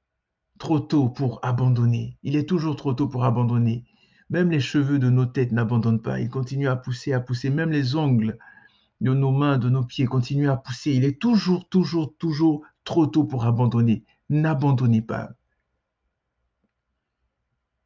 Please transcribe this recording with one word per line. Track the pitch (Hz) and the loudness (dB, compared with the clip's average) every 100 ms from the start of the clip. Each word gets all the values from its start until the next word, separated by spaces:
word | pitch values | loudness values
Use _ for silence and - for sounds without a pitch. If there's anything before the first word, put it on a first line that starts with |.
| _ _ _ _ _ _ | _ _ _ _ _ _
trop | 151 156 | -2 -2
tôt | - 151 127 | 0 0 0
pour | - 135 - | 0 -4 -4
abandonner. » | 123 123 127 120 120 117 117 - | -4 0 2 2 2 0 -4 -10
Il | - 147 | -4 -2
est | 147 | 0
toujours | 180 156 135 | 0 -2 -4
trop | 143 | -4
tôt | 127 143 | -2 -2
pour | 127 | -2
abandonner. | 123 117 120 120 117 117 - _ _ _ - | 0 0 2 2 0 0 -6 _ _ _ -6
Même | 165 180 | 0 0
les | 156 | 0
cheveux | 123 151 139 143 | 0 0 2 2
de | 127 | 2
nos | 127 127 | 2 2
têtes | 139 123 | 0 -2
n'abandonnent | 117 113 117 113 113 | 0 0 0 2 0
pas. | 131 131 | -2 -6
Ils | 120 | -6
continuent | 131 123 135 139 | -6 -6 -4 -2
à | 127 | -2
pousser, | 127 123 - | -4 -8 -4
à | 127 | -4
pousser. | 123 123 135 | -2 -4 -2
Même | 143 165 | -2 0
les | 151 127 151 | 0 0 0
ongles | 151 120 110 110 - - _ _ _ _ | 2 2 0 -4 -14 -20 _ _ _ _
de | 127 | -2
nos | 135 135 | 0 2
mains, | 135 147 139 | 2 2 2
de | 123 | 2
nos | 131 | 0
pieds | 123 - 123 | -2 -2 -2
continuent | 131 123 143 143 | 0 -2 0 0
à | 127 | -2
pousser. | - 123 156 | -6 -8 -2
Il | 131 139 | 0 0
est | 143 | 0
toujours, | 233 220 175 175 - | 0 2 2 0 0
toujours, | 185 165 165 147 - | 0 2 0 -4 -4
toujours | 170 147 160 151 - _ | -6 0 2 0 -4 _
trop | - 170 151 | -4 0 2
tôt | 156 | 2
pour | 147 127 117 | 0 0 0
abandonner. | 117 123 117 117 107 - _ - | 2 2 2 2 0 -4 _ -4
N'abandonnez | 147 156 147 143 127 127 110 | 0 0 0 2 2 2 2
pas. | 110 - - - _ _ _ _ _ _ _ _ _ _ _ _ _ _ _ _ _ _ _ _ _ _ _ _ | 0 -6 -10 -16 _ _ _ _ _ _ _ _ _ _ _ _ _ _ _ _ _ _ _ _ _ _ _ _